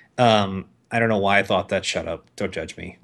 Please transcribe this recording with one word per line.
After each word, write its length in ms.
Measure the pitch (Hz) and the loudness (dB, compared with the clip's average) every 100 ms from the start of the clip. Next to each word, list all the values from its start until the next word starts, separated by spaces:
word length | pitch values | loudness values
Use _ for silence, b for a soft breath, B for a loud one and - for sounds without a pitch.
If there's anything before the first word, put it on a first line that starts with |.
| b - | b 2
Um, 480 | 120 107 98 95 - _ - | 4 4 2 -4 -8 _ -6
I 80 | 117 | -2
don't 120 | 113 | 2
know 80 | 104 | 2
why 200 | 98 101 | 2 2
I 40 | |
thought 260 | 95 95 87 | 2 0 0
that. 160 | 98 | -4
Shut 240 | - 90 82 | -2 -6 -6
up. 180 | 82 _ - | -10 _ -8
Don't 160 | 98 | -8
judge 240 | 82 80 - | -6 -12 -12
me. 180 | 82 - | -16 -6